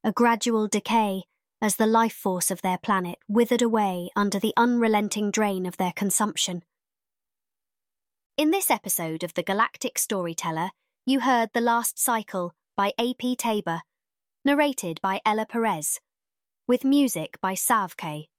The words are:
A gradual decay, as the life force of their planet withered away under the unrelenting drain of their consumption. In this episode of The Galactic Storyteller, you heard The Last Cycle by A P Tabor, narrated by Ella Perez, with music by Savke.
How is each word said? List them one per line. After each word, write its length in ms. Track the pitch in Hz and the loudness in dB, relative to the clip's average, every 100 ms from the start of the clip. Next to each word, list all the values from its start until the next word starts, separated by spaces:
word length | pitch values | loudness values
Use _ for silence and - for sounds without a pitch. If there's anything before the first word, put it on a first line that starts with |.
A 80 | 220 | -2
gradual 560 | 202 240 226 240 220 214 | 2 2 2 0 0 0
decay, 560 | 208 - 226 208 190 - _ _ _ | -2 0 0 2 -4 -10 _ _ _
as 140 | 214 - | -2 0
the 100 | 220 | 2
life 260 | 226 226 | 4 2
force 380 | - 202 180 - | 0 -4 -2 -2
of 100 | 185 | -2
their 160 | 190 180 | -2 -2
planet 400 | - 190 180 - - | 0 -2 -2 -10 0
withered 340 | 208 233 240 | 2 4 4
away 480 | 240 220 202 180 175 | 2 2 0 -2 -4
under 240 | - 202 196 | 0 0 0
the 140 | 220 - | 0 4
unrelenting 720 | 240 240 226 214 208 208 208 | 4 4 4 2 0 -2 -2
drain 340 | 220 208 190 | 0 0 0
of 120 | 180 - | -6 -2
their 160 | 185 | -4
consumption. 680 | - 202 - 208 - - 180 _ _ _ _ _ _ _ _ _ _ _ _ _ _ _ _ _ | -2 -2 2 0 0 -4 -4 _ _ _ _ _ _ _ _ _ _ _ _ _ _ _ _ _
In 160 | - 302 | 0 2
this 180 | 381 - | 2 0
episode 540 | 226 202 - 165 160 | -2 -2 -4 -4 -6
of 100 | 175 | -4
The 80 | - | -4
Galactic 540 | 175 196 226 - 254 - | -2 0 0 -2 -6 -4
Storyteller, 760 | - 202 170 170 175 160 185 _ _ _ | -4 -4 -4 -6 -6 -4 -6 _ _ _
you 160 | - 269 | 0 2
heard 300 | 254 240 226 | 4 2 2
The 80 | 240 | 0
Last 380 | 233 233 233 - | 2 2 -2 -4
Cycle 540 | - 226 214 190 175 _ _ | -2 -2 -2 -6 -6 _ _
by 160 | - 196 - | -2 -2 0
A 140 | 240 | -2
P 220 | 240 247 | -2 -4
Tabor, 460 | 247 233 214 180 165 - _ _ _ _ _ | -2 -2 -2 -2 -6 -10 _ _ _ _ _
narrated 560 | 277 285 294 262 180 160 | 2 4 2 0 -6 -4
by 200 | 190 196 | -2 0
Ella 200 | 220 214 | 0 0
Perez, 560 | 220 233 220 165 147 - _ _ _ _ _ _ - | -2 -2 0 -2 -4 -6 _ _ _ _ _ _ 0
with 160 | 247 | 2
music 540 | 269 285 269 165 156 - | 4 4 2 0 -8 -6
by 120 | 185 | -6
Savke. 720 | 190 - 226 185 - 170 151 156 | -2 2 2 0 -6 -8 -8 -12